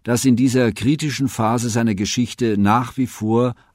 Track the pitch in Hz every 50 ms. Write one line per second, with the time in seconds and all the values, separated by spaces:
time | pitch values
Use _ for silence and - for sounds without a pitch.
0 | - 113 123 117 - 135 120 113 131 127 117 127 123 110 95 - 107 131 156 147
1 | 156 147 117 - 139 123 - - 110 107 120 120 117 120 104 123 117 113 104 92
2 | 104 - - 123 120 - - - 123 113 104 101 101 101 110 123 127 123 - 135
3 | 127 117 - - 107 107 113 117 123 123 120 - _ _